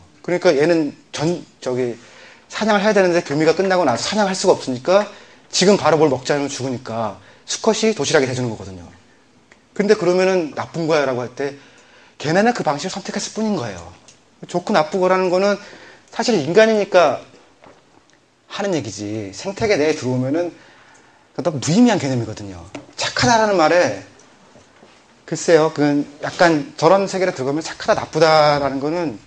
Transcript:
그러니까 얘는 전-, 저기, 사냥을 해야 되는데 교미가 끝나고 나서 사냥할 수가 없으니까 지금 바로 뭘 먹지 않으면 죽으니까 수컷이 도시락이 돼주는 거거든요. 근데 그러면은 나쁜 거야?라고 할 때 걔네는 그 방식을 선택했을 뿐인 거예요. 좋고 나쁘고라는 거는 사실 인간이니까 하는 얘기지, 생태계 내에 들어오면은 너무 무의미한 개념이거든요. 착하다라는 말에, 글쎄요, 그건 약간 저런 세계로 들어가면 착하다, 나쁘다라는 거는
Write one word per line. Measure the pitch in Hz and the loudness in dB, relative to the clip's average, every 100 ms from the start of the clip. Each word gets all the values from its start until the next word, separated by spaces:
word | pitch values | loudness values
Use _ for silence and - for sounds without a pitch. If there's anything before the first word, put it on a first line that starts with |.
| - _ | -20 _
그러니까 | - 175 180 139 | -6 0 2 2
얘는 | 160 170 143 - _ | 2 2 0 -6 _
전-, | - 160 170 - _ | -4 -4 -4 -8 _
저기, | 131 127 123 110 - - - - - | -6 -4 -4 -6 -16 -20 -20 -20 -16
사냥을 | - 214 208 | -4 0 2
해야 | 208 | 2
되는데 | 208 185 170 | 2 4 2
교미가 | 170 143 156 | 0 0 2
끝나고 | 160 190 185 | 2 2 2
나서 | 147 117 | 2 0
사냥할 | - 208 196 | -2 -2 -2
수가 | 185 190 | 0 0
없으니까 | 135 - 123 170 196 208 - - - _ | 0 -2 -6 2 2 2 -6 -20 -20 _
지금 | - 185 196 | 2 4 4
바로 | 151 156 | 4 4
뭘 | 156 | 2
먹지 | 127 127 | 0 -2
않으면 | 147 143 | -2 -4
죽으니까 | - 131 120 - 113 110 95 - - - | -6 -8 -8 -8 -8 -8 -10 -18 -20 -12
수컷이 | - 226 214 220 | -4 0 0 0
도시락이 | 208 139 151 131 | 0 0 2 0
돼주는 | 127 123 | -2 -6
거거든요. | 104 95 90 82 - _ _ _ _ _ _ _ | -8 -12 -16 -18 -20 _ _ _ _ _ _ _
근데 | - 202 | -2 2
그러면은 | 208 170 185 185 185 151 | 2 2 2 2 0 -2
나쁜 | - 123 160 160 | -6 -8 -6 0
거야?라고 | 156 135 123 | 0 0 -2
할 | 117 | -6
때 | - 139 139 - - - - - - | -6 -8 -8 -18 -20 -20 -20 -20 -10
걔네는 | 147 175 226 | -2 2 2
그 | 233 | 0
방식을 | 160 139 185 | -2 -4 -6
선택했을 | 196 - 208 - | -10 -8 -8 -8
뿐인 | 208 220 185 | -6 -4 -2
거예요. | 117 90 85 92 - _ _ _ - | -4 -10 -16 -20 -20 _ _ _ -8
좋고 | 175 185 | -6 0
나쁘고라는 | 190 202 196 185 185 185 | 0 0 0 2 2 2
거는 | 185 202 196 - - - - _ | 2 0 -2 -6 -20 -20 -20 _
사실 | - 233 | -6 0
인간이니까 | 208 139 185 220 214 190 180 151 113 - - _ _ - - _ _ _ _ _ _ _ | 0 2 4 6 4 2 4 4 0 -8 -20 _ _ -20 -20 _ _ _ _ _ _ _
하는 | - 202 | -6 -4
얘기지, | 160 110 101 104 110 98 | -2 -4 -8 -8 -8 -10
생태계 | - 196 202 226 180 | -10 -10 -4 0 2
내에 | 156 | 0
들어오면은 | 151 123 127 131 156 180 - - - - - _ _ _ - | 0 -2 -2 -2 -2 -4 -8 -20 -20 -20 -20 _ _ _ -8
너무 | 175 143 | -6 -4
무의미한 | 123 185 247 185 | 0 4 4 4
개념이거든요. | 139 123 107 104 101 87 85 - - - | 0 -2 -4 -8 -14 -14 -16 -18 -16 -8
착하다라는 | - - 247 226 214 190 | -8 -2 2 2 2 2
말에, | 156 175 143 101 - - - _ _ - _ _ - _ _ _ | 4 4 2 -2 -12 -20 -20 _ _ -20 _ _ -20 _ _ _
글쎄요, | - 160 - 160 160 | -10 -4 4 4 4
그건 | 147 147 143 - - | 2 0 0 -2 -8
약간 | 139 - 175 151 - - | -8 2 2 2 -2 0
저런 | 156 196 190 | 4 4 2
세계로 | 190 185 | -2 -4
들어가면 | 180 131 151 | -2 -4 -4
착하다, | - - - | -6 -6 -2
나쁘다라는 | 202 - 160 160 156 151 147 139 135 | -2 -2 2 4 6 4 2 0 -2
거는 | 147 175 156 104 | -4 -4 -4 -8